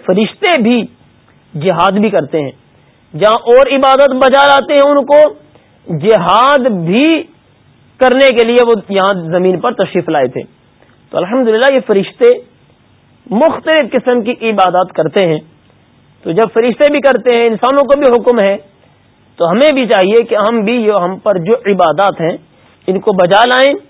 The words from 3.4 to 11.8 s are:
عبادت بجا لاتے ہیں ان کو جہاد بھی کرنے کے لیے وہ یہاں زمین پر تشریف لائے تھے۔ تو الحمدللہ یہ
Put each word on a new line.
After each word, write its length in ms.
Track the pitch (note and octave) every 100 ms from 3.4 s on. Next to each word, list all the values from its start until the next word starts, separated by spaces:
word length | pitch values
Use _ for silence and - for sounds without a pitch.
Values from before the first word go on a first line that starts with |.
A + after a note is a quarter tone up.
| A3 B3 C4+
عبادت 380 | C4+ C4+ C4 C#4
بجا 380 | B3+ C4 C#4 C#4
لاتے 260 | C#4 -
ہیں 180 | C#4+ C#4+
ان 140 | C#4+ C#4
کو 360 | D4 D4+ - _ _ _ _ - D#3+
جہاد 640 | F#3+ G#3+ E3+ G#3 C4+ C#4+
بھی 640 | B3 F#3+ E3 G#3+ D#4 D#4+ - _ _ _ _ _ _ -
کرنے 400 | B3+ C4 C4+ A#3
کے 100 | A#3
لیے 160 | A#3+
وہ 180 | A#3 A3 -
یہاں 440 | G3 G3 F#3+ D#3+
زمین 260 | F3+ F#3 F3+
پر 120 | A#3
تشریف 380 | G#3+ F#3 F3+ D#3+
لائے 180 | D#3 B2+
تھے۔ 140 | C3 - _ _ _ _ _ _
تو 80 | -
الحمدللہ 480 | F3+ B3+ A#3 A3 C4+
یہ 180 | C4+